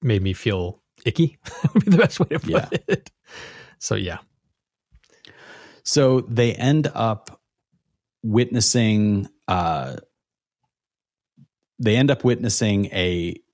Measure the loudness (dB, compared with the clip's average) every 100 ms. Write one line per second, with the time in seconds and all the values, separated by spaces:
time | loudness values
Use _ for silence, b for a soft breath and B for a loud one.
0 | 0 0 0 -2 -4 -2 -6 -10 _ _
1 | -4 0 -2 -2 -18 -6 0 2 4 4
2 | 4 0 -2 -2 -2 -2 -2 -6 -4 -4
3 | -6 _ B B B B B _ -6 -6
4 | -6 -10 -16 _ _ _ _ _ _ _
5 | _ B B B B B B B -2 2
6 | 4 2 0 0 0 2 2 2 0 -2
7 | -2 -4 -10 -20 _ _ _ _ _ _
8 | _ _ 0 0 2 0 2 2 2 2
9 | 2 0 -4 _ -4 -2 -2 -4 -6 -12
10 | -18 _ _ _ _ _ _ _ _ _
11 | _ _ _ _ _ _ _ -4 0 2
12 | 2 2 0 0 -2 0 0 0 -2 -2
13 | -2 -2 -4 -8 _